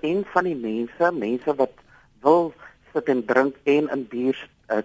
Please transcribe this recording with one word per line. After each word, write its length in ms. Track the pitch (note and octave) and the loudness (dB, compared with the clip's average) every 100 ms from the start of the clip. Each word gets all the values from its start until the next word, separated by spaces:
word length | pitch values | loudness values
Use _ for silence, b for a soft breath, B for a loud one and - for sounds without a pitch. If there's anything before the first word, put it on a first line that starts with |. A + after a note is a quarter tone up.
en 240 | D#3 F#3 G3 | -2 -2 0
van 180 | F3+ | -2
die 120 | F3+ D3 | 0 -4
mense, 560 | A#2 A2 A#2+ - E3+ | -4 -4 -6 0 0
mense 440 | E3+ G#2 B2 D3+ C#3 | 0 -4 -2 -2 -2
wat 160 | C3+ - b b b _ | -2 -4 b b b _
wil 320 | C#3 E3+ E3 - B B _ | 4 4 2 -6 B B _
sit 100 | - - | -4 0
en 180 | B2+ G#2+ | 0 2
drink 300 | B2 C3+ C3+ | 2 2 0
en 260 | - D3 D3+ | 2 2 2
in 180 | C#3 A#2 | -4 -6
bier, 420 | A#2+ B2+ C3+ - _ - | -2 -2 -2 -8 _ -4
eh, 120 | G#2+ | -4